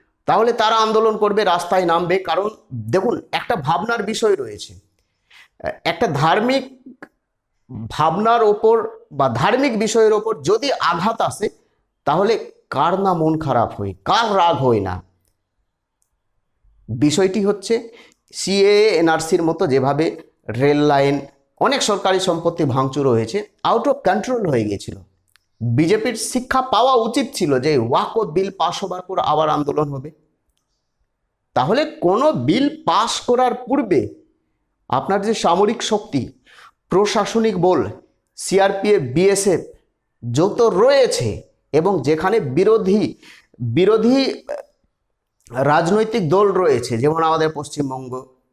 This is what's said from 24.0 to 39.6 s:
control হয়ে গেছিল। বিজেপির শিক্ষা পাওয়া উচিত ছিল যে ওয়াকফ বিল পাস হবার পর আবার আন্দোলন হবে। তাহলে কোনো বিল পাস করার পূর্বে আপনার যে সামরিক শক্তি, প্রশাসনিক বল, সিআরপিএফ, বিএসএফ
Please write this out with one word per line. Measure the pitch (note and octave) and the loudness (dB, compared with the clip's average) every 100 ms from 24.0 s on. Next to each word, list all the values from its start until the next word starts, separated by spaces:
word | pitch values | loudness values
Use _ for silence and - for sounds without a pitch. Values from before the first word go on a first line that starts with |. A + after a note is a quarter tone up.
| - | 0
control | G3 G3+ B3 F#3+ | 0 -2 -2 0
হয়ে | B2+ | 0
গেছিল। | G#2+ G2 - F#2+ F#2 _ _ _ _ _ | -2 -4 -10 -16 -20 _ _ _ _ _
বিজেপির | A#2 A#2+ D#3+ G#3+ A3+ A#3 | -2 0 2 2 -2 -4
শিক্ষা | - B3+ B3+ C4 | -6 -6 -2 -2
পাওয়া | B3+ G#3 B3 | 0 2 2
উচিত | C4 A3 C#4+ B3 | 2 0 -2 -4
ছিল | - E3+ C3 | -4 0 0
যে | C#3 D3 | 2 0
ওয়াকফ | A2+ D3+ G#3 A3+ | 2 0 -2 -2
বিল | G3+ D#3 G3 | -2 -2 -4
পাস | G3 E3 F3 | -2 -4 -4
হবার | G3 F3+ | -8 -8
পর | - F#3 | -6 -4
আবার | - D3+ D#3 | 0 0 0
আন্দোলন | D3 C#3+ C#3+ D3+ | 0 -2 -2 -4
হবে। | C#3 C#3 - _ _ _ _ _ _ _ _ _ _ _ _ _ | -6 -12 -18 _ _ _ _ _ _ _ _ _ _ _ _ _
তাহলে | - C3 A#3 D#4 | -4 0 0 -2
কোনো | - F3 G3+ D4+ | -2 0 2 2
বিল | A#3+ A#2+ G#3 C#4+ - | 0 0 2 0 -2
পাস | - F3 A3+ - | -2 0 0 -4
করার | - A#3+ B3+ | 0 2 2
পূর্বে | A#3+ - C#4 A3+ D3+ G2+ - _ _ _ _ _ _ - | -2 -2 -2 0 0 0 -8 _ _ _ _ _ _ -6
আপনার | C3 C3+ G3 | -4 0 -2
যে | G3+ | 0
সামরিক | G#3+ F#3+ F3 G#3 A#3 | -2 0 2 2 0
শক্তি, | - G#3 - C#3+ A2+ - _ - - _ _ | -4 -4 -4 -6 -6 -10 _ -20 -20 _ _
প্রশাসনিক | F3 G3+ A3+ G3 A3+ A3+ F#3 | 0 2 0 -2 0 0 2
বল, | F3 F3 G#2 - _ _ _ - | 2 2 0 -8 _ _ _ -14
সিআরপিএফ, | - F#3 G3 G3 G#3+ G#3 C3 | -2 2 2 2 2 2 0
বিএসএফ | C3 F#3+ G3 G#3 D#3+ | 2 2 2 2 0